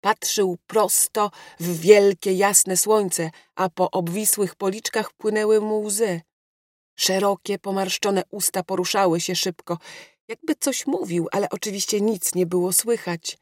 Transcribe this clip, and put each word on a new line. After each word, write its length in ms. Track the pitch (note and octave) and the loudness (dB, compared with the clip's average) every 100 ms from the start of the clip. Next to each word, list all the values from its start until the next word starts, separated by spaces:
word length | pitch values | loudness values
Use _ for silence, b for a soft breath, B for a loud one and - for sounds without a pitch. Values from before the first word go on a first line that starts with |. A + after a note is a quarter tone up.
Patrzył 580 | G3 G#3+ - - F#3+ F3 _ | 0 -2 -2 0 0 -2 _
prosto 640 | A3 F#3+ - - - G#3 B B B | 0 2 2 0 0 -2 B B B
w 200 | E3+ E3+ | -6 -2
wielkie, 520 | E3 G#3 G3+ F#3+ G3+ | 8 8 8 2 -2
jasne 440 | F#3 G3+ G3+ - F#3 | 2 2 2 2 0
słońce, 540 | - G#3+ G3 - D#3+ b b | 2 2 2 -2 -6 b b
a 140 | - F#3 | -4 -4
po 220 | - F#3 | 0 -2
obwisłych 640 | F#3 E3+ F#3 G#3+ - F#3+ | 0 -2 -2 -2 0 -2
policzkach 580 | - G3 G3+ - - G#3 | -2 -4 -4 -4 -4 -4
płynęły 480 | _ G#3+ G#3+ G#3+ A3 | _ -2 0 4 2
mu 220 | G#3+ G#3+ | 2 -2
łzy. 380 | G#3 G3+ A3+ E3+ - _ _ _ _ _ _ - | -2 -2 -2 -2 -8 _ _ _ _ _ _ -4
Szerokie, 600 | - F#3+ C#3+ G3 - G3 | 0 2 0 -2 -4 -6
pomarszczone 640 | G3 F#3+ F#3+ - G#3 G3 - | -4 -4 -2 -2 0 0 -2
usta 320 | G#3 - G3 | -4 -4 -4
poruszały 580 | F3+ F#3+ F3+ G3+ F#3+ E3 | -4 -4 -2 2 2 2
się 160 | E3 F3+ | -2 -4
szybko, 420 | F#3+ E3+ - F3 B B B B _ | -4 -6 -8 -10 B B B B _
jakby 260 | A3+ D#4+ | -10 -4
coś 320 | D4+ - B3+ - | -2 -2 -4 -4
mówił, 420 | E4+ G#3+ E3+ D#3+ | -4 -2 -2 -2
ale 160 | G3+ G3+ | -2 -2
oczywiście 500 | G3 G#3+ G3 - G#3+ | -4 -8 -6 -2 0
nic 340 | G#3 G3+ - | 0 -2 -4
nie 120 | F3+ F3 | -2 0
było 260 | F3+ F3+ | 0 0
słychać. 640 | F3+ A3+ A#3 - E3+ - - | 0 0 -2 -2 -6 -8 -14